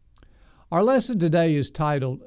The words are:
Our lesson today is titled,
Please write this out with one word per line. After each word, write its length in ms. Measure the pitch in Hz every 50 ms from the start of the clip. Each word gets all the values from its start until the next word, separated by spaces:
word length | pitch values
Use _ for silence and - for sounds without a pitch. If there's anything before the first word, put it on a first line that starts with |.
| _ _ _ - - - _ _ - _ _ _ - -
Our 120 | 165 170 202
lesson 340 | 240 269 262 - - 247 190
today 380 | 165 170 156 175 165 165 156
is 160 | 143 131 -
titled, 500 | - - 156 147 147 143 131 131 131 - -